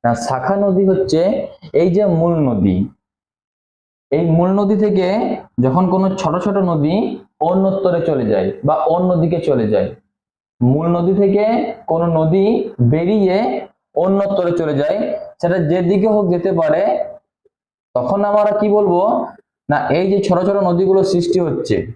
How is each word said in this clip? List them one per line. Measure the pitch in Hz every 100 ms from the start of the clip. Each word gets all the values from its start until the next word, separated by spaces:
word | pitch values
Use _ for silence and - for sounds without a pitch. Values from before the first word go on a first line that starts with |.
না, | 120 117 -
শাখা | 135 147 202
নদী | 202 185 190
হচ্ছে | 185 - 156 185 - - - - 143
এই | 170
যে | 175 202 165
মূল | 170 165 139
নদী, | 107 98 92 101 _ _ _ _ _ _ _ _ _ _ _ _
এই | 147 170 165
মূল | 180 196
নদী | 202 208
থেকে | 208 185 180 208 - 233 - -
যখন | 127 165 185
কোনো | 185 190 190
ছোট | 160 175
ছোট | 202 196 185
নদী | 160 143 196 - - - _ 160
অন্যত্রে | 190 190 - 180 170 165
চলে | 139 110
যায় | 101 95 -
বা | 139 156 156
অন্যদিকে | 175 185 170 165 170 -
চলে | 127 104
যায়, | 104 98 - _ _ _ _ _ _
মূল | 120 143 170 175
নদী | 175 190
থেকে | 196 196 214 233 - - -
কোনো | 165 170 160
নদী | 160 190 202 254 - - 120
বেরিয়ে | 156 175 214 185 190 240 - - _ _ 147
অন্যত্রে | 180 196 196 196 175 170
চলে | 160 139
যায়, | - 202 - - - -
সেটা | 175 185 151
যেদিকে | 180 175 202 220
হোক | 208 180
যেতে | 175 180
পারে, | 170 156 160 208 311 - - _ _ _ _ _ _ _
তখন | 123 147 196 202
আমরা | 208 208 208
কি | 214 208
বলবো? | 202 175 208 247 - - _ _ -
না, | - - 165
এই | 185
যে | 196 -
ছোট | 180 196
ছোট | 202 185
নদীগুলো | 175 190 190 190
সৃষ্টি | 180 170 180 165
হচ্ছে | - - 101 -